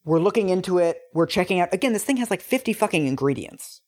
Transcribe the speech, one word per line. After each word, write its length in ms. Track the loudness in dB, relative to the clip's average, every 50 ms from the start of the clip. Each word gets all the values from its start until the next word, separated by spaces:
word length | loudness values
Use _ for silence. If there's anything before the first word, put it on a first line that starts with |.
| -2
"We're 140 | 0 2 2
looking 280 | 2 2 2 2 2 2
into 300 | 0 0 0 0 2 2
it. 240 | 2 2 0 -4 -8 -4
We're 140 | -2 0 0
checking 340 | 2 2 0 0 2 0 0
out." 80 | 0 0
Again, 220 | 0 0 0 0
this 100 | 0 0 0
thing 120 | 0 0
has, 140 | 0 0 -2
like, 100 | -4 -4
fifty 320 | -2 -2 -2 -2 0 -2
fucking 340 | -2 0 0 0 0 0 0
ingredients. 760 | 0 0 0 0 0 0 -2 -6 -10 -14 -18 -18 -20 -20 -20 _